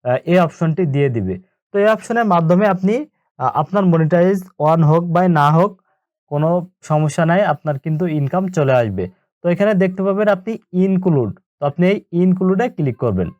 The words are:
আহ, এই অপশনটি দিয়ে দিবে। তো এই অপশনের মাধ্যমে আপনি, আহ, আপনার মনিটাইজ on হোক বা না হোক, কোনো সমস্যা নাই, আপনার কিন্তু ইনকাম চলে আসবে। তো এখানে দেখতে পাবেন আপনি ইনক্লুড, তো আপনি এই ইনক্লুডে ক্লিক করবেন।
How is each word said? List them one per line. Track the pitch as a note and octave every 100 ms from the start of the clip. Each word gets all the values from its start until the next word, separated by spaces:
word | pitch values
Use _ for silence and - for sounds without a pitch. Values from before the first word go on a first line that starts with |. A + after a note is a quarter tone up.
আহ, | B2+ B2+
এই | - F3+
অপশনটি | E3 - E3 D#3 E3+
দিয়ে | C#3 C#3
দিবে। | A#2 F#2 F#2+ _ _ _
তো | G3+
এই | G#3
অপশনের | G#3+ - A#3
মাধ্যমে | A3 F3 D#3+ F3+ G#3
আপনি, | F#3 F#3+ A#3+ D4+ _ _ -
আহ, | C3
আপনার | - D3+ G3+
মনিটাইজ | F#3 E3 D#3+ F3 F3+ G3 F#3 -
on | D3 E3
হোক | D3+ E3
বা | F3 E3+ F#3
না | D#3+ C#3+
হোক, | D#3+ G3 F#3 _ _ _ _ _
কোনো | D3 D#3 F3+ F3 _
সমস্যা | - D3+ D#3 D#3+ D#3+
নাই, | F3+
আপনার | G3+ D3 D#3 C#3
কিন্তু | D#3+ D#3 F3+
ইনকাম | D3+ C#3 F3+ F#3+
চলে | E3+ C3+
আসবে। | B2+ A2+ F#2+ F2+ _ _ _
তো | F3
এখানে | F3 G3+
দেখতে | G3+ F#3+ F#3
পাবেন | G3 G3 G#3
আপনি | F#3+ F#3 A3+ _
ইনক্লুড, | F3+ F#3+ F#3+ F#3 D3 A2 - _ _
তো | C#3+
আপনি | C#3 F3+
এই | G#3 _
ইনক্লুডে | E3+ F#3 F#3 F#3 F#3+ B3
ক্লিক | A#3+ C#3+ A2+
করবেন। | B2 F#2 E2+